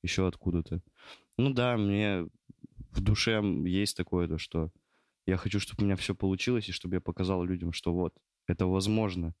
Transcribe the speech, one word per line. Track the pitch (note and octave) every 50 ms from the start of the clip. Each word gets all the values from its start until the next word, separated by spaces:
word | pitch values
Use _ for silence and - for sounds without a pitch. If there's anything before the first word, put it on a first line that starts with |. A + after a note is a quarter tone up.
| -
ещё | F2+ - - F#2+
откуда-то. | F2+ E2+ - - F#2 E2+ E2+ E2 - E2+ F2 - _ _ _ - - - - _ _ _ -
Ну | A#2+ C#3 C3+
да, | B2 B2 B2 A#2+ A#2
мне | G#2 G2+ G2+ G2+ G#2+ G#2 G2+ F2+ E2+ D#2+ _ _ _ _ - _ - - _ - - - -
в | - F#2+
душе, | G2 G#2 - - A2+ A2+
м, | G#2+ G#2 G2+ E2+ C2+ D2+
есть | F#2 F2+ F#2+ G#2 G2+ -
такое, | - F2+ - - F2+ F2 E2
то, | D#2+ D#2+
что | - - - E2+ D#2+ E2 _ _ _ _ _ _ _ _ _ _ _
я | - F#2 F#2
хочу, | - G2+ - G2+
чтоб | - - - -
у | G#2+
меня | G2+ G2
всё | F#2 - - G2
получилось, | - - F#2+ F#2+ F#2 - - B2+ A#2 G#2 -
и | F2+
чтобы | - - F2+ F2+
я | F2+ -
показал | - F2 - F#2 F2+ F#2+ F2+ F2+
людям, | F2+ F#2 F2 F2 E2+ E2+
что | - - F2+ E2+
вот, | F2 F2+ D#2+ _ _ _ _ _ _ _ -
это | F#2 - F#2
возможно. | F#2 F#2 F#2+ F#2+ G#2 G#2+ A2 A2 G2+ F2+ F2+ E2+ E2 D#2+ _